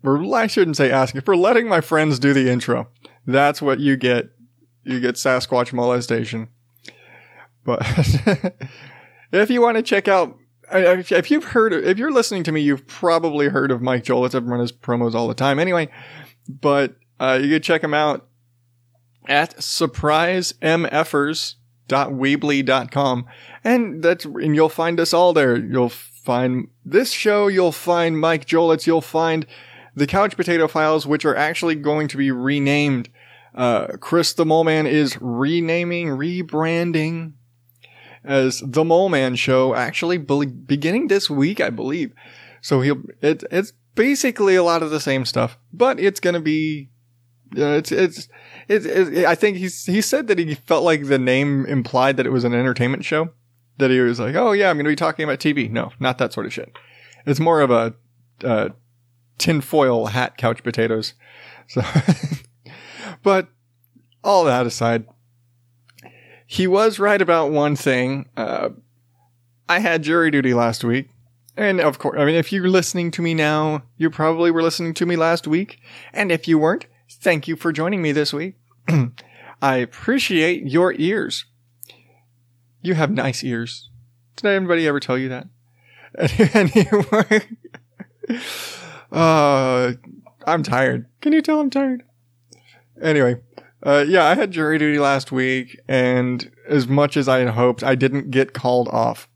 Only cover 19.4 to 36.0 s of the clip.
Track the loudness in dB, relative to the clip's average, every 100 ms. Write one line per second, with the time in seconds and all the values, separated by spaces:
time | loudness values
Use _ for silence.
19.4 | 0 -6 -8 -2 -4 -2 0 2 2 -2
20.4 | -4 -4 0 0 0 -2 0 -2 -2 -4
21.4 | -8 -12 _ _ _ -2 -2 -2 -2 0
22.4 | 0 -2 0 -2 -2 -2 0 -2 -6 -18
23.4 | -20 -8 0 0 0 0 0 0 -4 -4
24.4 | 0 2 2 2 -2 0 2 4 4 4
25.4 | 2 2 0 0 0 -2 -20 -12 -4 -2
26.4 | 0 -2 -8 _ 0 0 2 -2 0 2
27.4 | 2 2 0 0 -2 0 0 0 0 -2
28.4 | 0 2 2 2 2 0 0 -2 0 -2
29.4 | -4 -16 -20 -20 -18 -4 -2 2 0 -2
30.4 | -2 0 0 0 0 0 0 0 0 0
31.4 | -2 -2 -4 -2 -2 -2 -4 -2 -2 -2
32.4 | -2 0 0 0 0 -2 -6 _ -20 -20
33.4 | _ -4 0 0 -2 -10 -2 0 0 0
34.4 | 2 2 2 0 0 0 0 -4 -6 -2
35.4 | 0 0 -2 -2 -2 -4